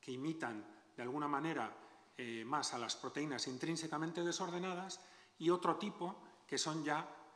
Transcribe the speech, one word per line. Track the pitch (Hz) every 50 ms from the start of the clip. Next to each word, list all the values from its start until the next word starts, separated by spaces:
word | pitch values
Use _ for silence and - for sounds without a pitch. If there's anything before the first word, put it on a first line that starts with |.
que | - -
imitan | 127 127 135 156 165 160 147 120 113 107 107 - - - - - -
de | - 123
alguna | 120 131 151 151 147
manera, | 147 139 147 165 160 143 117 107 - - - - - - - - -
eh, | - 127 117 113 113 113
más | 117 147 151 131 - -
a | 123
las | 120 107 -
proteínas | - - 131 127 143 147 156 139 117 -
intrínsecamente | - 131 127 - 160 165 160 160 156 151 151 160 160 160 175 170
desordenadas, | 175 165 - 196 175 170 175 180 190 185 175 185 190 - - - - - - - - _ -
y | 165 165
otro | 175 175 175 175 160
tipo | 160 - 208 175 - 175 175 196 - - - - - -
que | - - 131
son | - 160 151 160 151
ya | 151 147 151 165 - - - - - -